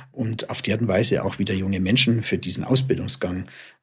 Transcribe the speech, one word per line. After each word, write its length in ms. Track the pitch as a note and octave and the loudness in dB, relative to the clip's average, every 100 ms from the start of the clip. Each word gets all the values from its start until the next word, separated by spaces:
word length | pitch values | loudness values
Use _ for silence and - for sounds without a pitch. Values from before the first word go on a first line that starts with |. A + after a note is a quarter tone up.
| - | -12
und 380 | - A2+ A2 - | -6 -4 -4 -4
auf 120 | - | -4
die 80 | - | -2
Art 120 | G#2+ | 0
und 60 | A2+ | 2
Weise 360 | F#2 G#2 F2 | 2 4 2
auch 160 | F#2+ - | 0 -2
wieder 140 | G2 | -2
junge 260 | F#2+ F#2+ G2 | 0 0 0
Menschen 420 | F#2 A#2 B2 A#2 | 2 4 4 2
für 160 | - - | 0 -2
diesen 240 | - - | -2 -4
Ausbildungsgang 840 | - C3 C3 - G2 - F#2 F#2 - - - - | 2 2 2 0 -2 -2 -2 -4 -8 -14 -20 -12